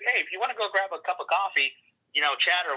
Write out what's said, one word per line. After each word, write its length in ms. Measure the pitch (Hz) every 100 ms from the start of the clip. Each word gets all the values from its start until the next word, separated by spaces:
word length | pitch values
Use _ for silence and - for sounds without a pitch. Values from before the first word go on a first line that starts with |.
| -
"Hey, 160 | 233
if 80 | 160
you 80 | 190
wanna 160 | 254
go 160 | 226 208
grab 240 | 196 196
a 80 | -
cup 160 | - 180
of 80 | -
coffee, 480 | 175 196 - 135 - _ _ _
you 80 | 151
know, 160 | 147 135
chat 240 | 170 180
or 80 | 170